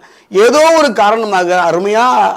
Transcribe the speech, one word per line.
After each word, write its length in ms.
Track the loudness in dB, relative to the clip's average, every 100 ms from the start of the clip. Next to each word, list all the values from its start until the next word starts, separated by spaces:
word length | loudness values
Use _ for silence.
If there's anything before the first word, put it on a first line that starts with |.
| _ _ -6 0
ஏதோ 180 | 2 4 2 2
ஒரு 100 | 0 0
காரணமாக 580 | 0 0 -2 -2 -2 -2 0
அருமையா 360 | -2 -2 0 0 0 -2